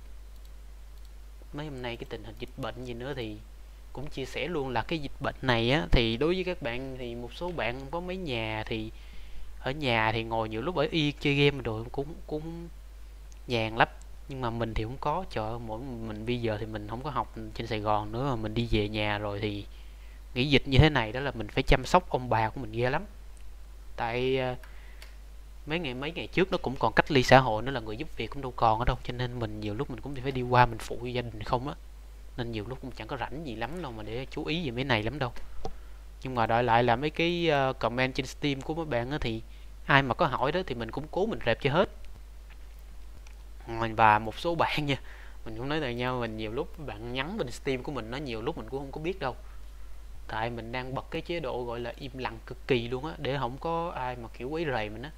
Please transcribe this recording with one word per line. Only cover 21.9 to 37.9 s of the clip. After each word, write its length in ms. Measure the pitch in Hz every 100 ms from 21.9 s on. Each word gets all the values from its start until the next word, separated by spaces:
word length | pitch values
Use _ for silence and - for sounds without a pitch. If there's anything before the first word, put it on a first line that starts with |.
| 185 -
ông 200 | 139 123
bà 200 | 110 110
của 120 | 139
mình 100 | 110
ghê 180 | 113 123
lắm. 160 | 147 208 - - - - - - - - -
Tại, 420 | 117 120 131 131
ờ, 180 | 127 123 - - - - - - - - - - -
mấy 140 | 165
ngày, 140 | 151
mấy 180 | 123 147
ngày 160 | 170 110
trước 240 | - 190
nó 60 | 180
cũng 180 | - 139
còn 140 | 113
cách 180 | - -
ly 120 | 139
xã 160 | 123 131
hội 220 | 131 107
nữa, 100 | 120
là 80 | 135
người 180 | 110 110
giúp 200 | 156 -
việc 120 | 113
cũng 120 | 143
đâu 120 | 131 -
còn 240 | 117 110
ở 60 | 123
đâu, 120 | 127
cho 100 | -
nên 260 | 123 123 123
mình 200 | 110 107
nhiều 140 | 107
lúc 160 | 104 143
mình 120 | 123
cũng 140 | - 92
phải 80 | 135
đi 100 | 131
qua 240 | 123 123 117
mình 140 | 113
phụ 260 | - - 123
gia 160 | 123
đình 220 | 120 110
không 240 | 107 123 139
á, 80 | - - - - - - -
nên 140 | 117
nhiều 140 | 110 107
lúc 100 | 131
cũng 100 | 131
chẳng 160 | 107 110
có 100 | 139
rảnh 300 | 113 135 160
gì 80 | 107
lắm 260 | 117 180
đâu 100 | 147
mà 120 | 110
để 220 | 104 117 135
chú 140 | - 156
ý 200 | 165 156
về 60 |
mấy 120 | 117
này 200 | 139 113
lắm 160 | 107 143
đâu. 120 | 123 - - - - - - - - -
Nhưng 120 | 135 127
mà 120 | 110
đổi 160 | 117
lại 200 | 123 117
là 120 | 123 117
mấy 140 | 151
cái, 400 | - 170 175 165
ờ, 240 | 143 135
comment 420 | 127 113